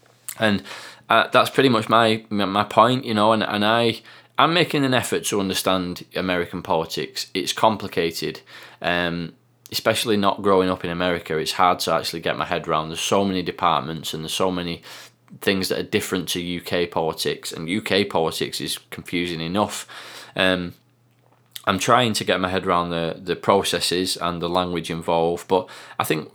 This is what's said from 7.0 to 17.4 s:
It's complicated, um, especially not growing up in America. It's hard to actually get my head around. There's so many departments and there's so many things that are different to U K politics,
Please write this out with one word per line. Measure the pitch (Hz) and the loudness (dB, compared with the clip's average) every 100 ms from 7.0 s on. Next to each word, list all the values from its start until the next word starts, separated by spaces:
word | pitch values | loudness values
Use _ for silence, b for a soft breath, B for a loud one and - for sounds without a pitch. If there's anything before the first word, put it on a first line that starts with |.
| 73 - - 95 | -6 -8 -8 -6
It's | - | -6
complicated, | - 113 101 98 - 85 - 78 - - B B B | 2 2 2 -2 -2 -2 -2 -6 -8 -14 B B B
um, | 85 87 87 85 82 - _ _ - | -2 0 0 -4 -8 -12 _ _ -10
especially | - 113 110 123 104 | -4 0 0 2 2
not | 98 95 | 2 2
growing | 101 95 92 | 4 4 4
up | 92 | 0
in | 90 | -4
America. | 85 90 87 - 78 | -2 0 -2 -2 -4
It's | 78 | -2
hard | - 90 90 | 2 4 4
to | - | 0
actually | 80 - 82 | 0 -2 -4
get | 85 65 | -4 -4
my | 80 | -2
head | 85 80 | -4 -2
around. | 78 80 | -2 -2
There's | 82 | -6
so | - 104 101 | 0 2 2
many | 92 | 0
departments | 87 - 87 76 67 80 - | -4 -2 0 0 -2 -6 -8
and | 78 | -8
there's | 78 | -6
so | - 95 | -2 -2
many | 90 87 85 B B B B _ - | -2 -4 -8 B B B B _ -4
things | - 95 92 | 0 0 0
that | - | -4
are | |
different | 90 107 - 95 78 | -2 -2 -2 -4 -4
to | 90 | -6
U | 87 87 | -6 -6
K | - 92 87 | -4 -2 -2
politics, | 87 80 80 - 78 | -2 -4 -2 -4 -4